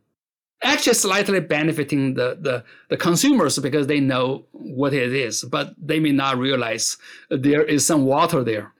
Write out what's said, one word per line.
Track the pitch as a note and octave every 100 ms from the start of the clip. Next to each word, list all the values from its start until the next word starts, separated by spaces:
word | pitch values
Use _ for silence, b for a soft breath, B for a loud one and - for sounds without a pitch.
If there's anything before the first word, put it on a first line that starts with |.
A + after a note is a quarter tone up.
| _ _ _ _ _ -
Actually | B3 C#4+ -
slightly | A#3 G3+ F#3+ G3 F#3+
benefiting | - D3+ D#3+ D3+ C#3+ C#3+ C3+
the, | C3 B2 -
the, | C#3 B2 - B B
the | -
consumers | - F3 C4+ C4 D3 -
because | C3+ D3 C#3
they | D3
know | C3+ B2+ B2+ C#3 -
what | - - B2+ C#3
it | C#3 B2
is, | C3+ A#2+ G2+
but | B2 D3 C#3+ -
they | D3 D#3+
may | D#3
not | C#3 C3+ B2+
realize | C3 C3 A#2 A2+ - - B B B
there | C#3+ C#3 D3
is | D3+ D3 -
some | D#3+
water | C3 C#3+ E3 D3+
there, | A#2 G#2+ G#2 _